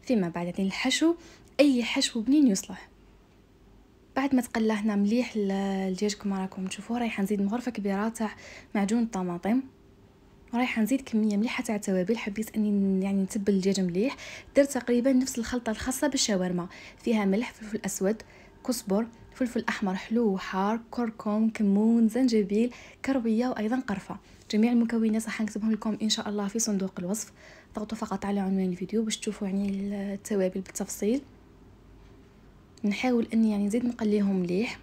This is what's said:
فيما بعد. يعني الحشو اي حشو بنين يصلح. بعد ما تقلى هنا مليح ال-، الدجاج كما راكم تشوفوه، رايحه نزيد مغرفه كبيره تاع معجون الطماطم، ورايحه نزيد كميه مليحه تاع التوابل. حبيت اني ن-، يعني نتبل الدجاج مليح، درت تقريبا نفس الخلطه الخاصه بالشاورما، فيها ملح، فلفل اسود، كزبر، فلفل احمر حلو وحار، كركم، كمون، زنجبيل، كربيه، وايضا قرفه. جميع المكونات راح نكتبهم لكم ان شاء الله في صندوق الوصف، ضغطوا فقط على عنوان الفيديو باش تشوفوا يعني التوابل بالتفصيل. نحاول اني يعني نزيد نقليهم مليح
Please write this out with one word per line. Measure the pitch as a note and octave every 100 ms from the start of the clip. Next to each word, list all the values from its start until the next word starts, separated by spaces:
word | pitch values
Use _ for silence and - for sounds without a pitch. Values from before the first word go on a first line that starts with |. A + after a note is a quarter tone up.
فيما | - A#3 E3+
بعد. | E3+ F3
يعني | F3 G3
الحشو | - C4 C4 D#4+ E4+ - - - -
اي | C#4+ B3
حشو | A#3 C#4 C4 A#3
بنين | A3 D4+ C4+
يصلح. | F#3+ - F#3 - - - - _ - _ _ - - - - - -
بعد | C4+
ما | B3+
تقلى | A#3+ A#3 A3
هنا | G#3 G#3+ G3+
مليح | G3+ A#3 A#3+ A3
ال-، | G3
الدجاج | G3 G3 F#3+ F#3+ F#3 G#3
كما | G3+ G3+ G3
راكم | F#3+ - F#3
تشوفوه، | - G3 A#3+
رايحه | A#3 A3
نزيد | G3 G#3
مغرفه | G3 A#3+ B3
كبيره | A#3 G3+ G3 A3
تاع | A3+ G#3+ - - - -
معجون | G#3+ G3 A#3+
الطماطم، | A3+ F#3+ F3+ F3 G3 B3+ - - - - - - - - -
ورايحه | A#3 B3 A3+
نزيد | A3 C4+
كميه | C4+ A3 G#3+ G3+
مليحه | A#3+ -
تاع | B3 G#3
التوابل. | G#3 F#3 F3+ A#3+
حبيت | - G3+ A3 A3
اني | G#3
ن-، | G3+ G3 F#3+
يعني | F#3+ G3
نتبل | F#3+ G#3 G3
الدجاج | G3 F#3+ G3
مليح، | F#3 F3 B3+ - - - - -
درت | C#4+
تقريبا | B3+ A#3+ A#3+ B3+
نفس | B3+ C4 -
الخلطه | A3+ B3 A#3
الخاصه | G#3+ - C4 D4
بالشاورما، | C#4 - G3 F#3 F3+ F3 - - -
فيها | - A3
ملح، | G3 G3 B3
فلفل | - G#3+ G#3+ G3
اسود، | - F#3+ A3 - - - - -
كزبر، | A#3 - G3 A3+ - -
فلفل | - B3 - -
احمر | - G3
حلو | F#3+ - A3+ A3+
وحار، | F#3+ - F#3+ G3+ A3+ -
كركم، | - A#3 A3 G#3+ G#3 A3
كمون، | A3 G#3 G3 A3 A#3 A3
زنجبيل، | A3+ C4 A3 F#3+ G3+ A#3+ - - -
كربيه، | - C4+ A3+ A3 B3
وايضا | A3 G#3+ B3+
قرفه. | C4 F#3+ - - - - -
جميع | G#3 A3+
المكونات | A#3+ A#3 A#3 A3 A3
راح | A3 -
نكتبهم | G#3+ G#3 A3
لكم | G#3+ A3 G3+
ان | G#3+
شاء | G#3+ G#3+
الله | G#3 G3+
في | A3+
صندوق | A3 G3 F#3+ F#3+
الوصف، | F3+ A3 - - - - - -
ضغطوا | G#3+ A3
فقط | G#3+ G3
على | G3+ G3+
عنوان | F#3+ F#3+ F#3+
الفيديو | F3+ F#3 G#3+
باش | A3 -
تشوفوا | - G3+ G3+
يعني | G3 G3+ G3 G3+ G3+ G3
التوابل | G3 - G3+ F#3 F#3+
بالتفصيل. | F#3+ - G3 - G#3 C4+ - - - - - - - - - - - - - - - -
نحاول | G#3 G3+ B3+ A#3+ A3+
اني | A3+ A3
يعني | G#3 G3+
نزيد | A#3
نقليهم | A#3+ A#3+ G#3+ G#3 G3 F#3+
مليح | F3 F3+ B3 -